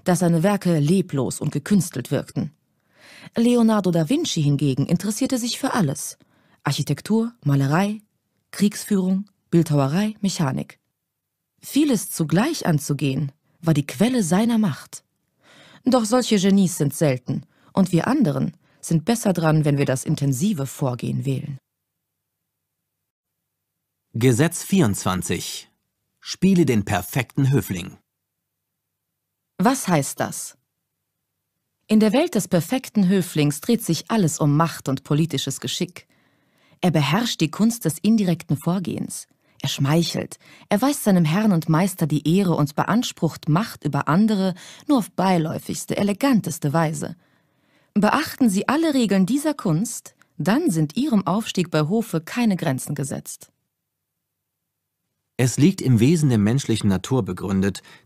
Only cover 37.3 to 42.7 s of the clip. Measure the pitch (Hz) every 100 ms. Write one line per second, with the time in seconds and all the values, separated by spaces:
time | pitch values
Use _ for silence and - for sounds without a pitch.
37.3 | - 156 - 226 226 165 - 202 226 180
38.3 | 165 - 156 - 190 170 - - - -
39.3 | _ _ _ 143 - 135 160 165 - -
40.3 | - - - - 202 269 285 214 185 151
41.3 | 180 220 170 - 160 190 - 151 151 147
42.3 | 185 185 - 147